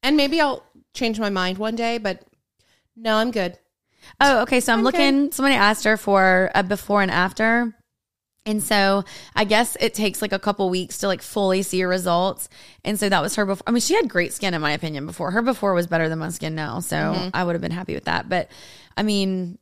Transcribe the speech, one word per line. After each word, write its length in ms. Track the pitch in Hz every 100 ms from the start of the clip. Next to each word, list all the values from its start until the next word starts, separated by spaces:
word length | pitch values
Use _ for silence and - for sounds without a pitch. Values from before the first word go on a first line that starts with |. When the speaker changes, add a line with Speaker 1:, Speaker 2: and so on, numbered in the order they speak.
Speaker 1:
And 140 | 254 302
maybe 240 | 277 330
I'll 240 | 294 254 _ _ _
change 260 | - 233 220
my 120 | 208
mind 280 | 196 180 190
one 180 | 214 233
day, 220 | 233 233
but 240 | 208 185 _ _ _ _ _ _ _ -
no, 200 | 226 214
I'm 140 | 226
good. 260 | 226 175 - _ _ _ _ - -
Speaker 2:
Oh, 200 | 277 247
okay. 160 | 240 254
So 120 | -
I'm 80 | 226
Speaker 1:
I'm 40 |
good. 80 | 240 349
Speaker 2:
looking, 340 | 285 277 285
somebody 220 | - 269
asked 300 | 254 202 220
her 120 | 214 214
for 540 | - 196 190 185 185 -
a 80 |
before 360 | 185 202 - 202
and 80 | 190
after. 640 | 143 185 - 220 233 240 - _ _ _ _ _ _
And 160 | - 214
so 440 | - 208 196 196 190 - - -
I 80 |
guess 320 | 208 214 233 -
it 140 | -
takes, 260 | - 214 185
like, 120 | 208
a 60 | 196
couple 280 | 208 202 190
weeks 300 | 180 180 -
to, 80 | 202
like, 160 | 190
fully 400 | - - 196 185
see 160 | 190 185
your 100 | 185
results. 600 | 185 180 170 185 - - - - _
And 140 | - 214
so 100 | 202
that 140 | 190
was 140 | 151 -
her 100 | 202
before. 160 | 190 -
I 40 |
mean, 100 | 240
she 140 | -
had 140 | 392 302
great 220 | 175 175
skin, 200 | - 196
in 80 | 170
my 120 | 151
opinion, 340 | 151 165 147 151
before. 240 | 170 170
Her 100 | 196
before 320 | 240 247 202
was 140 | 180 175
better 220 | 165 160
than 100 | 160
my 120 | 160
skin 260 | 170 160 160
now. 240 | 151 -
So 160 | 175 156
Speaker 1:
Mm-hmm. 320 | 156 185 185
Speaker 2:
I 120 | 185
would 100 | 180
have 80 | 170
been 80 | 170
happy 240 | 170 185
with 100 | - -
that. 220 | - -
But, 220 | 180 - - - - - -
I 80 |
mean 540 | 214 202 190 185 180 185